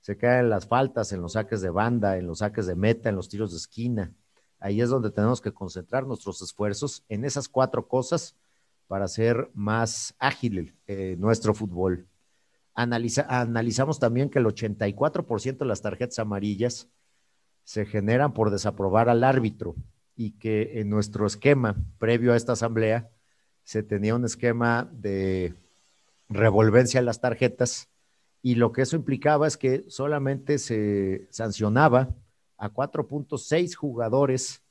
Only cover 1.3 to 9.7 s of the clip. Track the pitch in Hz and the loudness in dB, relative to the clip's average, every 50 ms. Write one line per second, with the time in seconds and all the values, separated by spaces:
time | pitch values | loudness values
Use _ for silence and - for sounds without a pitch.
1.3 | 85 110 107 - 113 104 92 92 82 95 107 117 120 117 104 101 95 92 90 87 | -4 -4 -4 -2 -4 -4 -4 -2 0 0 0 2 2 2 2 0 0 0 -2 -6
2.3 | 82 - 104 104 104 - 101 90 90 87 98 - - - - 113 101 92 90 - | -4 -4 -4 -4 -2 -2 -4 -2 -2 2 2 2 2 2 0 -2 -2 -2 -6 -8
3.3 | - 101 110 98 85 82 - - _ - 113 123 123 107 95 71 - _ _ _ | -6 -6 -6 -6 -6 -10 -14 -14 _ -6 -4 -4 -2 -2 -4 -6 -10 _ _ _
4.3 | _ _ _ _ _ _ - 98 101 107 120 120 131 135 117 107 - - 104 113 | _ _ _ _ _ _ -6 -4 0 0 2 2 2 0 0 -2 0 2 2 2
5.3 | 123 120 - 107 101 _ 98 92 - 92 85 _ - 131 135 135 123 - - 101 | 2 0 -2 -8 -8 _ -12 -10 -10 -12 -10 _ -4 -4 -4 -4 -8 -8 -8 -10
6.3 | - - 92 85 - - 104 104 101 - - 139 - - _ _ 110 104 120 143 | -10 -10 -12 -16 -6 -4 -2 -2 -2 -2 -6 -8 -8 -10 _ _ -8 -6 -4 -4
7.3 | 135 143 123 - _ 127 131 131 - 113 - _ - 131 123 - 127 123 - - | -4 -6 -8 -4 _ 0 2 2 0 -4 -4 _ -2 -2 0 0 -2 -4 -4 -6
8.3 | _ _ _ _ _ _ _ _ _ _ _ _ 95 98 98 92 - - 113 117 | _ _ _ _ _ _ _ _ _ _ _ _ -4 -4 -4 -4 -2 0 2 2
9.3 | 120 117 - - _ 98 101 104 | 2 2 -2 -6 _ -6 -2 -2